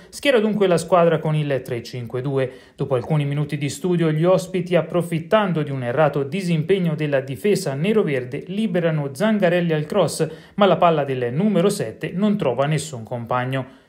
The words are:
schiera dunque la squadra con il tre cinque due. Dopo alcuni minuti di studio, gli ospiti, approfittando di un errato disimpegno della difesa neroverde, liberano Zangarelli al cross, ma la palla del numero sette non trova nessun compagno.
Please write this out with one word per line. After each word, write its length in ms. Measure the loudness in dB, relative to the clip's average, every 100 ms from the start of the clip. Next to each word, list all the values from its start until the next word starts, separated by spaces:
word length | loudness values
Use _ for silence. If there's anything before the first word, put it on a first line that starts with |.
| -16
schiera 320 | -2 2 2
dunque 260 | 2 2 2
la 100 | 2
squadra 440 | 4 4 6 2
con 160 | 0 -2
il 260 | 0 -2
tre 220 | -4 -8
cinque 360 | -8 -10 -8 -6
due. 300 | -2 -2 -2 -6 -20
Dopo 220 | -8 -2 -2
alcuni 280 | 0 0
minuti 320 | 0 -2 -2 -4
di 120 | -4
studio, 420 | -2 0 2 2
gli 140 | 2
ospiti, 500 | 4 2 0 -4 0
approfittando 880 | 0 0 -2 -2 -4 2 2 2 0
di 80 | -2
un 140 | -4
errato 400 | -2 2 2 2
disimpegno 720 | -2 -4 0 0 2 0 0 -2
della 240 | 0 0
difesa 540 | -2 -2 0 0 0
neroverde, 680 | -2 2 2 2 -2 -4 -8 -6
liberano 600 | -4 -2 0 0 0 -4
Zangarelli 600 | -2 0 2 2 2 2
al 140 | 0 0
cross, 420 | 2 2 0 -4 -4 -12
ma 120 | 2 2
la 120 | 4
palla 260 | 4 2
del 280 | -2 -2 -2
numero 360 | 0 2 2 2
sette 420 | 0 -6 -8 -8
non 240 | -2 0 0
trova 300 | 0 0 0
nessun 380 | -2 -4 -10
compagno. 760 | -8 -8 -4 -2 -2 -4 -8 -16